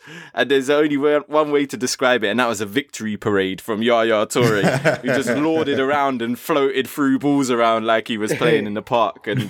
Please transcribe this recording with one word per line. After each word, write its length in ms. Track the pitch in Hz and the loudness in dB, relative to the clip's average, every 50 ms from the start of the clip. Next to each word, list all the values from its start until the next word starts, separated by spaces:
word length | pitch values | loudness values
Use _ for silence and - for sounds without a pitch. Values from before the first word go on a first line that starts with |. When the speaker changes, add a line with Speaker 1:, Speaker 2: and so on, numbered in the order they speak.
| - - 156 170 - - - | -20 -20 -20 -20 -18 -12 -4
Speaker 1:
and 160 | - 127 123 | -4 -2 0
there's 200 | 139 135 127 131 | 0 0 2 2
only 260 | 147 147 156 156 147 | 2 2 2 2 0
one, 280 | 139 139 147 147 147 139 - | 0 0 2 0 0 -2 0
one 240 | 147 151 156 147 | 0 0 0 2
way 140 | 147 143 143 | 2 0 0
to 100 | 139 - 110 | 0 -4 -6
describe 460 | 120 123 - - 135 127 127 120 107 | -4 -4 -4 0 2 2 2 2 0
it, 40 | 101 | -2
and 100 | 107 120 | 0 0
that 80 | 127 117 | 0 0
was 140 | 113 95 | -2 -4
a 40 | 110 | -6
victory 520 | 101 101 139 147 _ - - 107 110 104 98 | -4 -4 -4 -4 _ -10 -10 -8 -8 -6 -4
parade 420 | - 113 104 98 95 95 95 87 | -2 0 0 2 0 0 -4 -6
from 220 | - - 110 101 | -6 -6 -4 -2
Yaya 440 | 113 117 117 113 113 113 110 104 110 - | 2 2 2 2 2 2 2 2 0 0
Toure, 360 | - 131 120 113 110 101 95 | 0 2 2 2 2 2 2
Speaker 2:
<laughs> 380 | 175 131 135 139 160 135 - | 0 0 0 0 0 -2 -2
Speaker 1:
who 60 | - 127 | -2 -2
just 220 | 127 120 127 123 | -2 -2 0 -2
lorded 480 | 117 135 151 160 160 160 156 143 139 127 | -2 0 0 0 0 0 0 0 0 -2
around 420 | 135 135 147 143 139 139 131 120 | 0 0 0 0 0 0 -2 -2
and 160 | 117 117 123 - | -4 -4 -6 -6
floated 480 | - - 165 143 135 139 - 127 127 - | -4 -2 0 2 2 2 0 0 -4 -4
through 320 | - 151 143 135 135 127 | -2 -2 0 2 2 2
balls 300 | 131 143 143 139 139 120 | 2 2 2 2 2 2
around 340 | 127 117 117 113 113 113 110 | 2 2 4 4 2 2 2
like 220 | 113 113 113 - - | 2 0 0 0 -2
he 100 | 120 107 | -4 -2
was 160 | 107 107 160 | -2 -2 -2
playing 320 | 127 127 120 117 110 107 | 0 2 2 2 2 0
in 100 | 107 104 | -2 -6
the 60 | 107 | -8
park, 460 | 98 - 127 120 110 101 - - - 113 | -4 0 2 2 2 2 -2 -6 -6 -4
and, 220 | 101 131 110 98 | -4 -2 -2 -2